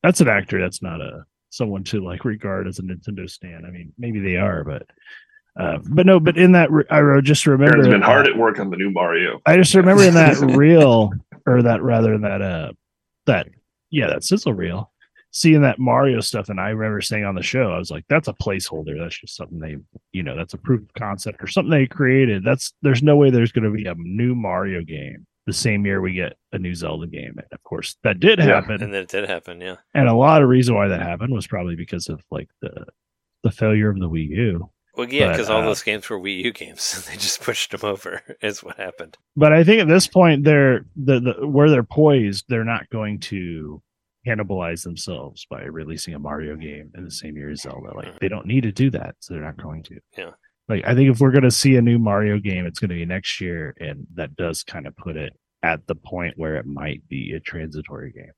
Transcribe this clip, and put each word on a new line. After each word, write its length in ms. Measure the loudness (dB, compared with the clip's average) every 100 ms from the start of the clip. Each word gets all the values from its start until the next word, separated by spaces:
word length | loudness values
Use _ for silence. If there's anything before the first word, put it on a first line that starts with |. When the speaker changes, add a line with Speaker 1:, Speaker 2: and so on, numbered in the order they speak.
Speaker 1:
That's 200 | 2 4
an 80 | 4
actor. 320 | 2 0 -4
That's 200 | -4 -6
not 200 | -12 -10
a, 240 | -12 -14 -20 _ _
someone 340 | -6 -6 -6
to, 180 | -6 -6
like, 220 | -6 -6
regard 440 | -6 -6 -6 -6 -8
as 100 | -10
a 40 |
Nintendo 460 | -12 -12 -12 -12 -14
stan. 360 | -16 -20 -18 -18
I 40 |
mean, 220 | -18 -20 -12
maybe 220 | -8 -6
they 160 | -2 -2
are, 260 | -2 -2
but, 240 | -6 -10 -12 _ _ -20 _ _ _ -8
uh, 200 | -6 -6 -2
but 160 | 2 6
no, 160 | 6
but 160 | 4 4
in 160 | 6
that, 180 | 8 6
re-, 140 | 2 2
I 100 | 4
re-, 220 | 6 4
just 240 | 4 2 4
remember 280 | 6 6
Speaker 2:
Karen's 160 | 8 8
been 100 | 6
Speaker 1:
that 60 | 6
Speaker 2:
hard 220 | 6 4
at 100 | 4
work 220 | 0 0
on 100 | -6
the 80 | -4
new 120 | -2
Mario. 500 | 0 0 0 -2 -2 4
Speaker 1:
I 120 | 6
just 180 | 6 6
remember 280 | 6 8
in 100 | 8 8
that 220 | 6 6
Speaker 2:
<laughs> 200 | 4 6
Speaker 1:
reel, 540 | 8 8 8 6 4 -2 -12 -8 0
or 160 | 2
that, 220 | 4 2
rather, 340 | 0 2 2 0
that, 240 | -2 -4
uh, 300 | -4 -6 -8 -14 _ _ _ _ 0
that, 220 | 0 -2 _ _ _ _
yeah, 160 | -4 -2
that 160 | -4
sizzle 300 | -2 -2 -2
reel, 360 | -4 -6 -8 -10 _ _ _ _ 0
seeing 260 | 4 6
that 180 | 4 2
Mario 400 | 0 2 2 0
stuff, 280 | -4 -6 -8
and 100 | -6
I 100 | -6
remember 320 | -4 -4 -4
saying 220 | -4 -4 -4
on 100 | -6
the 60 |
show, 280 | -4 -2 -2
I 60 | -4
was 100 | -8
like, 140 | -12 -2
"That's 200 | -2 -2
a 60 |
placeholder. 640 | -8 -6 -6 -6 -10 -10 -10
That's 200 | -10 -12
just 160 | -18 -16
something 220 | -14 -12
they, 180 | -12 -14 _ -20 _
you 100 | -10
know, 140 | -8 -10
that's 180 | -12
a 60 | -12
proof 220 | -2 -2
of 100 | -2
concept 480 | -12 -10 -8 -10 -12
or 60 | -6
something 240 | -4 0
they 160 | 2 0
created. 560 | 0 2 4 2 0
That's, 280 | -2 -2 -4 _
there's 180 | 0 2
no 140 | 4 6
way 160 | 6
there's 200 | 4 2
gonna 200 | 0 -2
be 140 | -4 -6
a 80 | -10
new 380 | -8 -4 -2 -2
Mario 460 | -4 -4 -4 -8
game 420 | -10 -12 -14 -18 _ _ -10
the 60 |
same 320 | -4 -2 0 -2
year 140 | -2
we 120 | -4
get 200 | -6 -8 -10 _
a 80 | -10
new 160 | -8 -8
Zelda 320 | -8 -10 -10
game." 260 | -14 -16 -18
And 100 | -20
of 120 | -20
course, 320 | _ -12 -12 -6
that 160 | -4 2
did 180 | 2 4
Speaker 2:
Yeah. 80 | 4
Speaker 1:
happen. 380 | 2 0 -8
Speaker 3:
And 100 | -6
then 80 | -8
it 80 | -6
did 180 | -8 -6
happen, 320 | -8 -10 -16
yeah. 180 | -14 -16 _ 2
Speaker 1:
And 120 | 4
a 60 |
lot 300 | 6 6 6
of 60 | 6
reason 260 | 4 4 0
why 120 | 0
that 140 | -2
happened 320 | -6 -8 -6
was 140 | -6 -6
probably 280 | -8 -8 -8
because 340 | -8 -10 -10
of, 120 | -12 _
like, 200 | -14 -14 _
the, 240 | -18 -16 -20 _ _ _ _ _
the 80 | -6
failure 380 | -2 0 2 0
of 100 | -2
the 100 | -4
Wii 180 | -4 -6
U. 400 | -4 -4 -4 -8 _ _ -10
Speaker 3:
Well, 140 | -6
yeah, 200 | 0 0
Speaker 1:
But, 80 | 0
Speaker 3:
'cause 120 | 0
all 140 | -2
Speaker 1:
uh, 20 | -2
Speaker 3:
those 160 | -4
games 260 | -6 -8 -8
were 80 | -10
Wii 240 | -8 -6
U 80 | -6
games, 400 | -8 -18 -12 -10
<laughs> 20 | -10
and 80 | -12
they 140 | -10
just 220 | -8 -6
pushed 300 | -6 -6 -8
them 80 | -8
over, 380 | -8 -8 -10 -16 _ -10
is 180 | -8 -8
what 140 | -16 -14
happened. 400 | -14 -14 -20 _ _ 2
Speaker 1:
But 160 | 4
I 120 | 6
think 180 | 6 4
at 60 | 4
this 180 | 2 4
point, 380 | 4 4 4
they're, 420 | 4 4 4 0 -4 -8
the, 240 | 0 0 0 -4
the, 80 | -2
where 240 | 4 4
they're 100 | 4
poised, 640 | 0 2 4 4 0 -4 -6
they're 140 | -4
not 240 | -4 -6 -8
going 280 | -8 -8 -8
to 600 | -10 -10 -10 -10 -12 -16 _ _ _ _ -6
cannibalize 580 | -6 -4 -6 -6 -8
themselves 600 | -12 -12 -12 -12 -14 -20 -18
by 140 | -16
releasing 500 | -14 -14 -12 -12 -12
a 60 | -12
Mario 360 | -12 -12 -12 -14
game 340 | -16 -18 -20 -20
in 80 |
the 80 | -18
same 240 | -16 -16 -16
year 140 | -14
as 120 | -14
Zelda. 320 | -16 -16 -16
Like, 140 | -16 -18
Speaker 3:
Mm-hmm. 100 | -10
Speaker 1:
they 80 | -8
don't 160 | -8 -2
need 180 | -2
to 80 | -2
do 180 | -2 -2
that, 240 | -2 -10 -18
so 140 | -16
they're 100 | -14
not 140 | -12 -14
going 260 | -16 -16
to. 160 | -18 -20 _ -18
Speaker 3:
Yeah. 140 | -18 _ _ _ _
Speaker 1:
Like, 160 | -6 0
I 80 | 4
think 140 | 4
if 80 | 4
we're 120 | 4
gonna 200 | 6 4
see 240 | 2 4 4
a 60 |
new 180 | 4 2
Mario 380 | 2 0 0 -2
game, 260 | -4 -6 -8
it's 140 | -6
gonna 140 | -8
be 120 | -6 -8
next 360 | -8 -8 -10
year, 340 | -8 -8 -12 -12
and 260 | -14 -14 -16
that 220 | -12 -14 -8
does 260 | -8 -8
kinda 280 | -12 -14 -16
put 260 | -16 -14 -12
it 160 | -12 _ _ _
at 240 | -6 -6 -8
the 80 | -12
point 420 | -10 -10 -10 -8
where 180 | -8 -8
it 100 | -10
might 400 | -12 -12 -12 _
be 240 | -12 -10
a 60 | -12
transitory 680 | -12 -14 -14 -14 -16 -16 -18
game. 180 | -20 -20